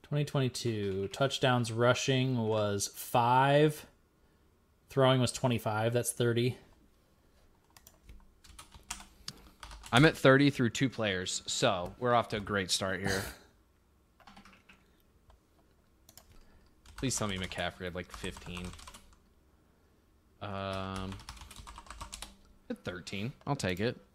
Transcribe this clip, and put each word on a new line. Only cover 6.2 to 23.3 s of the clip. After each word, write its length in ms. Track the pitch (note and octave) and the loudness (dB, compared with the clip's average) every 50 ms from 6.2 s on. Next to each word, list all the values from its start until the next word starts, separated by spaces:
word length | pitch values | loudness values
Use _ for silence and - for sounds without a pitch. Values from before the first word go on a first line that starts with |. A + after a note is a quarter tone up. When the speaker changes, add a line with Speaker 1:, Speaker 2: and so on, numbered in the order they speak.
| B2 A#2+ A#2 A#2 A#2+ B2+ A#2+ - - - - _ _ _ _ _ _ _ _ _ _ _ _ _ _ - _ _ _ _ _ - _ - _ _ _ - - - - - _ _ _ - - - - - - - - _ - - - - - _ - - - - - - - _ - - - - - - | 0 2 2 2 0 0 -2 -4 -14 -20 -20 _ _ _ _ _ _ _ _ _ _ _ _ _ _ -20 _ _ _ _ _ -20 _ -20 _ _ _ -20 -20 -20 -20 -20 _ _ _ -20 -20 -20 -20 -20 -20 -20 -16 _ -16 -16 -16 -20 -20 _ -18 -18 -18 -18 -20 -20 -20 _ -20 -20 -20 -20 -10 2
Speaker 2:
I'm 140 | - A#2+ D3 | 6 8 8
at 100 | D#3+ - | 8 6
thirty 340 | - - C#3 C3 C3+ C#3+ C#3+ | 6 8 8 8 8 6 4
through 200 | C3+ - B2+ A2+ | 4 2 0 0
two 200 | - - C#3 B2+ | 2 0 -2 -2
players, 520 | - - A2 G#2 F#2+ F#2 F#2 - - - - | -2 -2 -2 -2 -2 -2 -4 -6 -6 -8 -6
so 480 | - - - - B2 G2+ F2+ F2 F2+ - - | -6 -4 0 2 2 2 0 -4 -8 -8 -4
we're 140 | B2 B2 | 0 2
off 160 | A#2+ A#2 A2 - | 2 2 2 0
to 80 | - | -4
a 40 | G#2+ | -6
great 300 | G2 F#2+ G#2 G2+ F#2+ F2 | -4 -2 -2 -2 0 0
start 300 | - - G2+ F#2+ F#2+ F2+ | -2 -2 0 -2 -4 -2
here. 240 | G2 G2 G2 F#2+ G2 - | -2 -2 -2 -2 -4 -6
<laughs> 60 | - - - - _ _ _ _ _ _ _ _ _ _ _ _ _ _ - - - - - - - - _ _ - _ _ _ _ _ _ _ _ _ _ _ - _ _ _ _ _ _ _ _ _ _ _ _ _ _ - _ - - _ - - - - - - - _ _ _ _ - - | -10 -16 -20 -20 _ _ _ _ _ _ _ _ _ _ _ _ _ _ -20 -20 -20 -20 -20 -20 -20 -20 _ _ -20 _ _ _ _ _ _ _ _ _ _ _ -20 _ _ _ _ _ _ _ _ _ _ _ _ _ _ -20 _ -20 -20 _ -20 -20 -20 -20 -20 -20 -20 _ _ _ _ -20 -12
Please 220 | - - C3 A2+ - | -6 -4 -4 -2 -2
tell 100 | A2 G#2 | -2 -4
me 80 | F#2+ | -4
McCaffrey 480 | F#2 F#2+ F2+ - - F2 F2 - - F#2 | -4 -6 -8 -6 -6 -6 -6 -6 -8 -10
had, 100 | F2+ E2 | -8 -8
like, 160 | F#2 F2 - - | -8 -10 -10 -12
fifteen. 500 | - - F#2+ E2+ - - - F2 F2+ F2+ F2+ - - - - - - - - - _ _ _ _ _ _ _ _ _ _ _ _ _ _ _ _ _ _ _ _ _ _ _ _ _ | -10 -10 -10 -10 -10 -14 -12 -12 -10 -10 -12 -12 -14 -20 -20 -20 -20 -20 -20 -20 _ _ _ _ _ _ _ _ _ _ _ _ _ _ _ _ _ _ _ _ _ _ _ _ _
Um, 720 | G2+ G2+ G2+ G2 G2 G2 F#2+ F#2+ F#2+ F#2+ F#2+ F#2+ F#2+ F#2+ G2 G2+ - - - - - - - - - - - - - - - - - - - - - - - - - - - - _ _ | -12 -10 -8 -6 -6 -6 -6 -6 -6 -6 -6 -8 -8 -8 -10 -12 -14 -18 -18 -18 -20 -20 -18 -18 -18 -18 -18 -20 -20 -20 -18 -16 -16 -16 -14 -16 -16 -18 -20 -20 -20 -20 -20 -20 _ _
at 120 | B3 - | -14 -10
thirteen. 500 | - - F2+ F#2 - - - G2 G2+ B2 | -10 -12 -10 -10 -12 -10 -8 -6 -6 -6